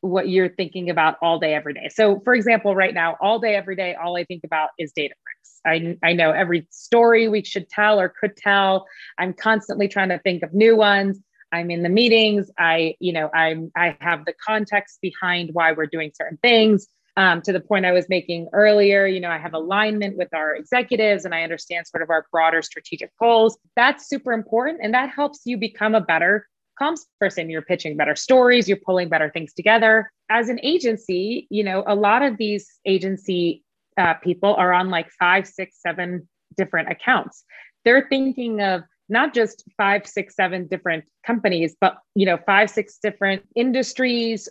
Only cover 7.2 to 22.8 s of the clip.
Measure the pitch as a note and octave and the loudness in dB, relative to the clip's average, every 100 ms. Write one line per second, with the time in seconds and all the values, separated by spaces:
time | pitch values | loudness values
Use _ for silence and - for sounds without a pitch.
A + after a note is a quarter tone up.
7.2 | A3+ G#3+ G3 G3+ E3+ - G#3 G#3+ F#3 - | 4 0 -4 -10 -8 0 2 2 0 -2
8.2 | G#3 G3+ G#3 G3 G3 F#3+ F#3+ - - - | -6 -4 0 2 2 0 -4 -20 -20 -8
9.2 | F#3 F3+ A3 A3 G#3 F#3+ G3+ G3+ F#3 F3+ | -8 -4 0 0 -2 -4 -2 -2 -2 -2
10.2 | G3 F3 D#3+ F3+ A3 A3+ G#3 G3+ G3 G3 | -2 -4 -4 4 6 6 4 2 0 -4
11.2 | _ _ _ E3+ F3 E3+ F3 G3 A#3+ A3+ | _ _ _ -6 -4 -4 0 2 4 4
12.2 | A3 G#3 G3 - E3+ E3 E3 - F3+ E3 | 4 0 -4 -2 0 2 -2 -4 -6 -4
13.2 | D#3 D#3+ D#3+ D#3+ E3 E3+ E3+ - E3+ E3 | -2 0 0 -2 -8 -2 -2 -2 -4 -4
14.2 | D#3 - - G#3+ G#3 G#3 G3+ _ F#3+ - | -6 -10 -4 -4 -2 -4 -4 _ -12 -6
15.2 | F3+ F3 E3+ E3 E3 D#3+ D#3 E3 D3+ _ | -4 -4 -4 0 0 0 -4 -6 -10 _
16.2 | - D#3+ B3 A#3 A3 G3+ - _ _ - | -12 -2 2 4 6 2 0 _ _ 0
17.2 | F#3+ E3+ F#3 F3+ - G3+ F#3 F3+ F3+ F#3 | 2 0 -2 -6 -2 0 2 0 0 -4
18.2 | F3 E3+ E3+ G3 G#3+ G#3 G3+ G3 G3 F#3+ | -4 -10 -4 4 4 6 4 4 2 -2
19.2 | F3 D#3+ D#3+ D#3+ D#3+ G3 G#3+ G#3+ G3+ G3 | -4 -8 -6 -8 -4 -2 0 -2 -6 -6
20.2 | F3 D#3+ D#3 D3+ D#3 B3 A#3+ A#3 G#3+ G3 | -6 -4 -4 -6 -2 -2 -2 0 2 0
21.2 | F3 E3+ E3 E3 - E3+ E3 E3 D#3+ E3 | -2 -6 -6 -8 -8 -12 -10 -10 -2 -2
22.2 | - E3 D#3+ E3 D#3 - | -2 0 2 0 -4 -14